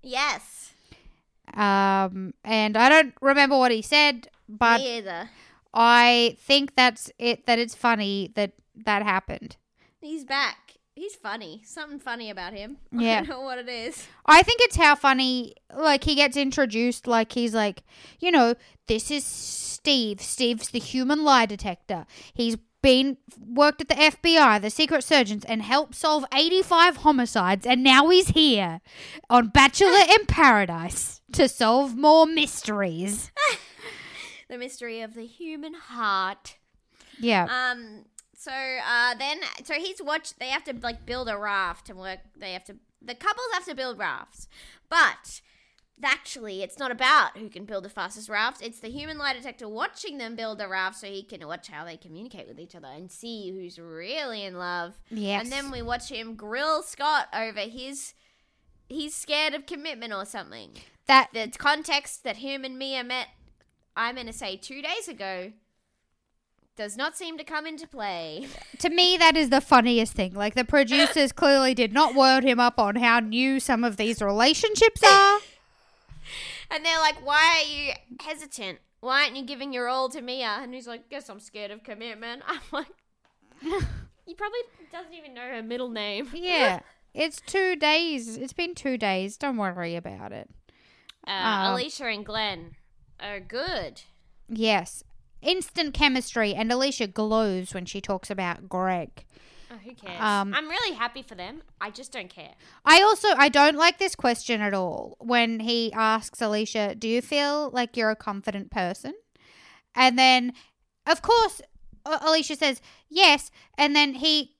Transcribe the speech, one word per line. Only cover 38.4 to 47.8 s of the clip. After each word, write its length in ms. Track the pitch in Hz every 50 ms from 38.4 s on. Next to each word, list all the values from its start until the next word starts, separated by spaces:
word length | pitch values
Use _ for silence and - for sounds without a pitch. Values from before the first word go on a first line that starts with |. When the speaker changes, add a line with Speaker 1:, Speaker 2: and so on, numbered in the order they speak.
| - 294
Speaker 1:
uh, 640 | 262 269 269 262 262 254 - - 240 240 240 247 240
then, 280 | 220 269 277 302 - 370 - - - 226
so 120 | - 302
he's 260 | 294 339 359 370 -
watched, 380 | 370 277 302 320 311 - - _
they 80 | - 254
have 160 | 269 311 302
to, 100 | 302 269 233
like, 240 | 233 240 233 226 -
build 240 | - 240 254 254 226
a 80 | 214 202
raft 500 | 208 208 202 196 190 175 170 - _ -
and 100 | - 185
work, 200 | 185 190 185 190 - _ _
they 180 | - - 190 180
have 100 | 185 _
to, 140 | - 202 - _ _ _ _
the 120 | _ 226 247
couples 320 | 233 - 403 427 453 508 480 453
have 120 | 370 370
to 100 | 370 302
build 240 | 262 262 254 233 196
rafts. 480 | 208 170 143 - - _ _ - - - _ - - - - _ _ _
But, 520 | 320 339 311 214 - - _ - - - _ _ _ _ _ _ _ _ _ _ _ _ 240
actually, 600 | 277 269 285 - - - 277 226 214 196 190 196
it's 160 | 185 - -
not 100 | 277 262
about 480 | 247 226 262 254 294 302 214 - - 196
who 120 | 220 208
can 160 | - 180 208
build 180 | 196 220 196